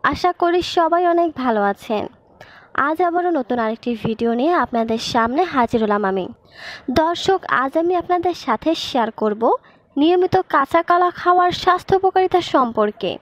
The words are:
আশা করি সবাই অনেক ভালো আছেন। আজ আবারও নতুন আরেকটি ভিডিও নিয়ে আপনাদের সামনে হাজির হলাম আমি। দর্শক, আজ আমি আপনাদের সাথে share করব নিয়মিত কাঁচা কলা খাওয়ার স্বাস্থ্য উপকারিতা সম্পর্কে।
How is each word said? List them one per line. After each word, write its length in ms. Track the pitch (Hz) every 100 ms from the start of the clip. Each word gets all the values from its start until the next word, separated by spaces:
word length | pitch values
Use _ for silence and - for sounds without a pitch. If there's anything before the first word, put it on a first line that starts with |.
আশা 280 | - 294 359
করি 280 | 349 349 359 - -
সবাই 260 | 330 339 349
অনেক 220 | 339 339
ভালো 260 | 277 254 214
আছেন। 420 | 202 202 - 208 - _ _ _ - - - - 285
আজ 120 | 320
আবারও 280 | 349 339 359
নতুন 280 | 320 254 247
আরেকটি 320 | 220 226 240 226
ভিডিও 260 | 226 214 233
নিয়ে 180 | 226 294
আপনাদের 460 | 349 240 233 226 226 -
সামনে 300 | 247 226 269
হাজির 360 | 359 285 233 240
হলাম 200 | 214 208
আমি। 220 | 196 190 175 - _ - - - - 254
দর্শক, 400 | 320 339 - 381 - -
আজ 100 | 269 320
আমি 160 | 339 359
আপনাদের 400 | 339 359 349 330
সাথে 260 | - 214 311 330 -
share 240 | 262 226 -
করব 220 | 214 208 233 480 - _ _ -
নিয়মিত 400 | 311 359 359 381 -
কাঁচা 300 | 302 277 339
কলা 260 | 339 349 359 -
খাওয়ার 300 | 349 359 359 -
স্বাস্থ্য 320 | - 359 - 381
উপকারিতা 440 | 381 - 370 359 -
সম্পর্কে। 600 | 294 240 220 208 - 180 -